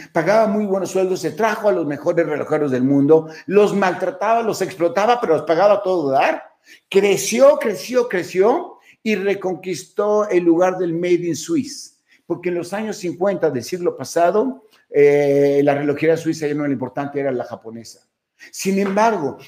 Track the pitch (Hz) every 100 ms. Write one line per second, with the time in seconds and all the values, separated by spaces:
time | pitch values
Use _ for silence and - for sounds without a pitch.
0 | - 170 160 220 208 208 202 196 170 190
1 | 185 185 160 - 220 - 208 185 147 143
2 | 160 170 156 143 - 151 147 127 131 139
3 | 143 160 160 - - 196 202 190 190 180
4 | 180 175 208 233 226 175 185 - 170 196
5 | 214 240 - 151 156 165 208 196 185 185
6 | 139 135 233 320 - _ _ - - 196
7 | 202 180 - 226 277 302 226 196 - 254
8 | 240 185 165 180 208 320 370 - _ _
9 | 220 202 196 196 185 175 185 170 - -
10 | 208 208 208 180 170 165 185 180 175 165
11 | 175 175 175 143 - 160 - - - _
12 | _ _ - 160 180 175 151 202 220 190
13 | 175 170 202 180 156 131 113 180 175 -
14 | 131 165 175 208 262 262 _ _ _ 143
15 | 143 143 143 139 143 143 143 139 147 143
16 | 160 160 160 160 147 151 147 123 127 -
17 | 139 139 139 123 117 110 113 113 110 -
18 | _ _ _ _ - - 190 196 196 196
19 | 226 202 135 -